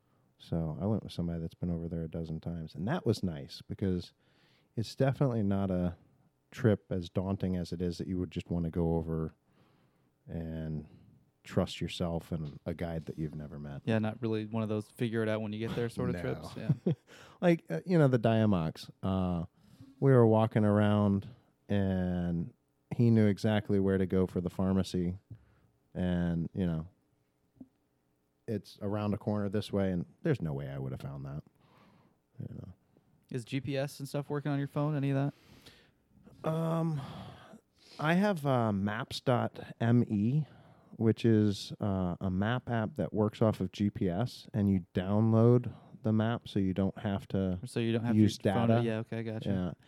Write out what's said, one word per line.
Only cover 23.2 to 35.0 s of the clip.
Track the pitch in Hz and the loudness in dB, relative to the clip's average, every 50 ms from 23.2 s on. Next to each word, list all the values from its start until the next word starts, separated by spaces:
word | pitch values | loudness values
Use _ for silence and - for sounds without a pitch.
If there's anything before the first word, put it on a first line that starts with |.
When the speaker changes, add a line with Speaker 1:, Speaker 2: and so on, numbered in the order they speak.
| 107 | 4
Speaker 1:
exactly | 104 101 - - 110 107 104 101 - 104 98 | 4 2 2 0 0 0 0 0 2 0 2
where | 95 98 95 | 2 2 2
to | 95 95 | 2 2
go | 90 95 92 92 | 2 2 2 2
for | 90 - 98 | 2 0 -4
the | 87 87 | -4 -4
pharmacy. | - - 95 92 95 95 92 - - 90 90 87 90 95 _ _ - - - _ _ _ _ _ _ _ _ _ _ | -4 -2 0 2 2 2 0 0 -2 -2 -2 -2 -4 -6 _ _ -20 -20 -20 _ _ _ _ _ _ _ _ _ _
And, | - 92 90 90 87 87 87 85 82 82 82 - | -4 -2 0 0 0 0 0 0 -2 -4 -6 -4
you | 101 95 | -2 -2
know, | 87 82 80 80 90 _ _ _ _ _ _ _ _ _ _ _ _ _ _ - _ _ _ _ _ _ _ _ _ _ _ _ _ _ _ _ - | -2 -2 -4 -6 -8 _ _ _ _ _ _ _ _ _ _ _ _ _ _ -20 _ _ _ _ _ _ _ _ _ _ _ _ _ _ _ _ -6
it's | 110 101 - - - - 104 | -6 -6 -6 -8 -16 -8 -6
around | 101 101 107 104 104 101 | -4 -2 -2 0 0 -2
a | 98 | -2
corner | - - 104 104 101 104 | -2 -2 -2 0 -2 -2
this | 95 107 101 - - | -2 -2 -4 0 0
way, | 101 98 95 92 | 2 2 2 0
and | 87 82 - - _ - | -2 -4 -6 -10 _ -2
there's | 175 147 - - | -2 0 0 -2
no | 80 71 | -4 -4
way | 69 71 67 | -4 -6 -8
I | 67 67 | -8 -8
would | - 135 - | -8 -8 -8
have | - | -10
found | - 67 69 69 135 | -10 -10 -12 -10 -10
that. | 139 139 151 - _ _ _ _ _ _ _ - _ _ _ _ _ _ _ _ _ _ - | -10 -10 -12 -12 _ _ _ _ _ _ _ -20 _ _ _ _ _ _ _ _ _ _ -12
You | - - - | -12 -12 -10
know. | - - - 90 _ _ _ _ _ _ _ _ _ _ _ | -12 -14 -16 -16 _ _ _ _ _ _ _ _ _ _ _
Speaker 2:
Is | - 131 113 | -10 -10 -8
G | - 131 139 | -4 -6 -6
P | 135 139 143 | -4 -4 -4
S | 135 139 143 - - | -4 -4 -4 -8 -10
and | 139 135 | -14 -6
stuff | - 143 143 - | -6 -6 -6 -4
working | 147 147 139 151 | -6 -4 -2 -2
on | 143 139 | -2 -2
your | 143 139 | -2 -4
phone? | - 147 147 151 151 | -2 -2 -2 0 0
Any | 143 | 0